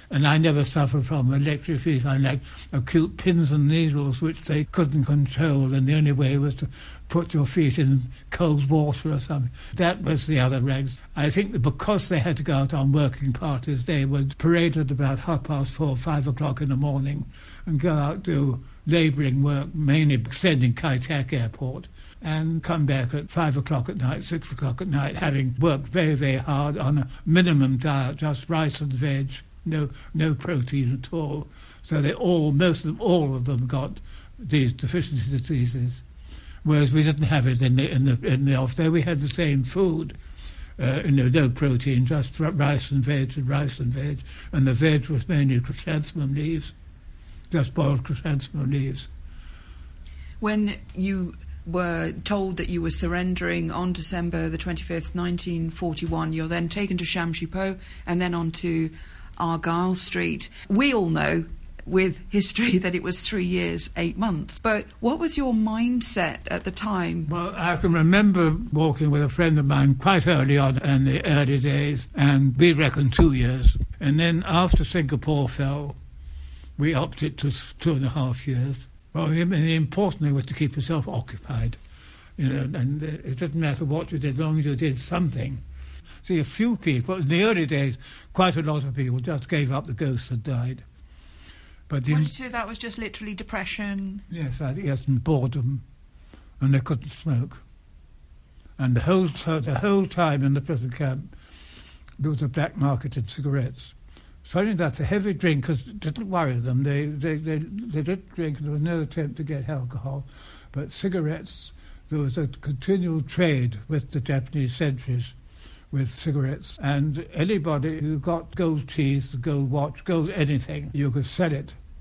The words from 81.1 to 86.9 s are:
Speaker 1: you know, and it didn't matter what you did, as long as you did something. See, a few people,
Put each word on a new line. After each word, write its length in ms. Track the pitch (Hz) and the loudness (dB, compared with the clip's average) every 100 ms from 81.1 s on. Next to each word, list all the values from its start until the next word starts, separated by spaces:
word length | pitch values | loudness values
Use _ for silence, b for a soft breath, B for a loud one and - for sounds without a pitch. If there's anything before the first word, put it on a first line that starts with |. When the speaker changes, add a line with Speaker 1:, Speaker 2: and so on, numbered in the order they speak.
| 113 - - - 113 113 - B B B B B - | -6 -6 -12 -6 -4 -4 -6 B B B B B -4
Speaker 1:
you 100 | 131 | -2
know, 320 | 139 131 160 | 0 -4 -2
and 220 | 127 147 | -2 -2
it 380 | 156 151 - 131 | -6 -8 -8 -6
didn't 200 | 170 160 | -4 0
matter 260 | 156 131 151 | 0 0 -2
what 260 | 151 - | -2 -2
you 80 | 160 | -4
did, 160 | 147 127 | -2 -2
as 40 | |
long 200 | 156 156 | 0 0
as 60 | 147 | 0
you 100 | 127 | 0
did 240 | 156 127 | 0 -2
something. 640 | - 175 165 120 120 131 - B B B B B | -4 -2 0 -2 -6 -8 -12 B B B B B
See, 160 | - 175 | -2 0
a 40 | |
few 340 | 143 - 233 226 | 0 0 0 2
people, 380 | 175 | 2